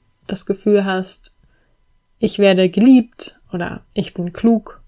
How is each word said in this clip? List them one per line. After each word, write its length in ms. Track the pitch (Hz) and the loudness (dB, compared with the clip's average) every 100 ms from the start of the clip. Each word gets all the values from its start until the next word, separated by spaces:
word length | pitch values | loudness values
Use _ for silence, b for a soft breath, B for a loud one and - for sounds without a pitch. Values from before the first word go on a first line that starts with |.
| _ _ - | _ _ -12
das 180 | 190 | -10
Gefühl 400 | - 196 214 202 | -8 -4 0 0
hast, 480 | 196 185 185 - - _ _ _ _ _ _ _ _ - | 0 -6 -6 -12 -16 _ _ _ _ _ _ _ _ -6
„Ich 200 | 220 - | -6 0
werde 300 | 196 185 185 | 2 2 0
geliebt“ 720 | 196 247 254 233 - - _ - | 2 6 4 2 -12 -20 _ -14
oder 260 | 175 170 - _ | -10 -10 -12 _
„Ich 180 | - - | -10 -8
bin 220 | - 175 | -8 -10
klug.“ 480 | - 233 220 - - | -2 0 0 -4 -20